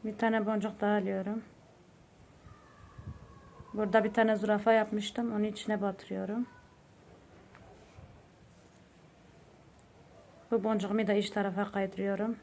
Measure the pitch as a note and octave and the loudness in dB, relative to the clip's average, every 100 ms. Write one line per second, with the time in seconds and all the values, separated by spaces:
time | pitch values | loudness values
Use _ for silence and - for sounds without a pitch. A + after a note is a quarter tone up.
0 | G#3+ G#3 A3+ A3 G#3 A3 G#3 F#3+ G3+ G#3 | -8 0 2 2 0 0 -2 -2 2 2
1 | F#3+ G3 F#3+ A3+ - - - - - - | 0 -2 -2 -6 -8 -20 -20 -20 -20 -20
2 | - - - - - - - - - - | -20 -20 -20 -20 -20 -20 -20 -20 -20 -16
3 | - - - - - - - G#3 G#3+ A3 | -14 -14 -18 -20 -20 -20 -10 -4 4 4
4 | G#3+ G#3+ A3 G#3+ G#3 G#3 G#3 A3+ A3 G#3+ | 4 4 4 4 2 2 6 4 4 -2
5 | G#3 - A#3 G#3+ G#3+ G#3 - G#3 G3 F#3+ | -4 -4 -2 0 -2 -2 -4 0 0 -4
6 | - F#3+ F#3+ A3 B3 - - - - - | -8 -6 -4 -4 -4 -8 -20 -20 -20 -20
7 | - - - - - - - - - - | -20 -20 -20 -20 -20 -20 -20 -20 -20 -20
8 | - - - - - - - - - - | -20 -20 -20 -20 -20 -20 -20 -20 -20 -20
9 | - - - - - - - - - - | -20 -20 -20 -20 -20 -20 -20 -20 -20 -20
10 | - - - - - A3+ G#3 G#3+ F#3 G#3 | -20 -20 -20 -20 -2 0 2 0 0 0
11 | G#3+ G#3 G3+ - G3 F#3 G3+ G#3 F#3+ F#3+ | 4 2 2 0 -2 -2 -2 -2 -2 -2
12 | G3 G3 G#3+ A3+ | -2 -2 -2 -4